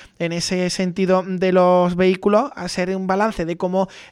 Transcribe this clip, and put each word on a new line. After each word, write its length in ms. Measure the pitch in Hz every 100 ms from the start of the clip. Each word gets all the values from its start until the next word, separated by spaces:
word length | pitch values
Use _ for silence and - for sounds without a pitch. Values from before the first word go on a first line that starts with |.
| - -
en 120 | 170
ese 380 | 170 - 185 180
sentido 540 | - 185 180 185 185 190
de 240 | 185 185
los 460 | 185 180 180 175 175
vehículos, 560 | 185 190 208 208 285
hacer 400 | - 180 - 180
un 140 | 190 190
balance 360 | 190 220 202
de 120 | 165 170
cómo 320 | 185 190 185 - -